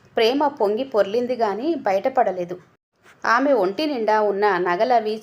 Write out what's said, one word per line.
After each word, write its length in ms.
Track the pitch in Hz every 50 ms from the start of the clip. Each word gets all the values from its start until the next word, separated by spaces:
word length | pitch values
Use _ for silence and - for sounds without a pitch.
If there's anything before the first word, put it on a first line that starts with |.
| _ _ _
ప్రేమ 320 | - 226 220 262 285 311 285
పొంగి 360 | 285 - 220 196 208 220 269
పొర్లింది 520 | 269 - 214 202 196 202 240 247 240 254
గాని 400 | 220 233 208 190 202 247 320 339
బయటపడలేదు. 840 | 285 - 208 190 196 190 269 269 262 233 202 185 180 175 175 180 180 - _ _ _ _ _ _ _ _ - - _ -
ఆమె 280 | 214 226 254 269 285 277
ఒంటి 320 | 226 185 180 196 202 311
నిండా 360 | 302 294 240 220 214 214 214
ఉన్న 360 | 214 208 196 196 208 208 190 175
నగలవి 640 | 180 185 175 180 220 254 247 233 220 214 214 220